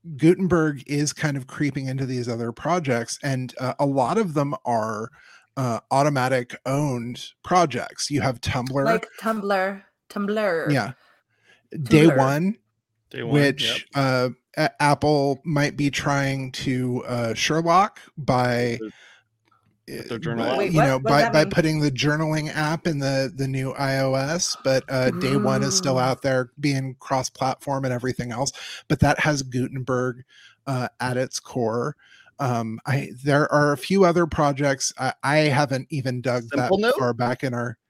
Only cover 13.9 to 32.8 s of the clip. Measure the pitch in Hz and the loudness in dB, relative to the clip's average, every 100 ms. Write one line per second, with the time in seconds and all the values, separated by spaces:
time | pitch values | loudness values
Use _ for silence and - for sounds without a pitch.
13.9 | 139 135 131 127 117 _ - 151 - 147 | -2 0 2 0 -4 _ -2 -2 2 2
14.9 | 143 151 151 139 135 170 147 143 139 143 | 4 4 2 2 -2 -2 0 0 0 -2
15.9 | - 143 139 135 135 131 - 135 127 127 | 0 0 0 0 -4 -6 -6 -4 -2 -2
16.9 | 123 - 120 117 110 - 156 170 175 208 | -4 -4 -4 -2 -2 0 0 4 4 4
17.9 | - - - 139 127 123 120 120 117 110 | -2 -20 -8 0 2 2 2 0 -4 -8
18.9 | - - - _ _ _ _ _ _ - | -14 -20 -20 _ _ _ _ _ _ -14
19.9 | 131 - 117 117 113 117 - - 160 139 | -14 -10 -8 -6 -4 -2 0 2 4 4
20.9 | 131 131 143 143 151 156 175 160 151 147 | 2 4 4 6 4 4 2 2 2 0
21.9 | 123 139 151 160 156 151 151 151 160 180 | 0 0 0 0 -2 -4 -2 -2 -2 -2
22.9 | 147 139 135 135 120 135 135 131 - 135 | -2 0 0 -2 -4 -4 -2 -4 -4 -2
23.9 | 135 135 135 139 170 - - 135 131 - | 0 0 0 0 -2 -2 -2 2 2 2
24.9 | 135 127 - 131 139 135 135 135 - 139 | 0 2 0 0 2 2 2 2 0 2
25.9 | 131 127 127 139 131 123 - 147 135 135 | 2 2 0 0 0 -2 -4 0 0 -4
26.9 | 127 - 135 127 - 135 127 - 135 135 | -10 -4 -2 -2 -4 -4 -4 -4 -4 -2
27.9 | 120 127 123 123 117 139 - - - _ | -2 -4 -6 -6 -4 -6 -6 -16 -16 _
28.9 | 156 143 143 160 147 131 123 127 135 123 | 2 4 4 0 0 -4 -4 -4 -6 -2
29.9 | 123 127 123 - - - _ - 131 123 | -2 -2 -6 -18 -20 -20 _ -6 -4 -6
30.9 | _ 127 123 131 - - 131 113 117 143 | _ -4 -2 -4 -6 -8 -4 -2 -2 -4
31.9 | - _ - - - 135 120 113 113 | -8 _ -20 -20 -4 -2 -2 -4 -8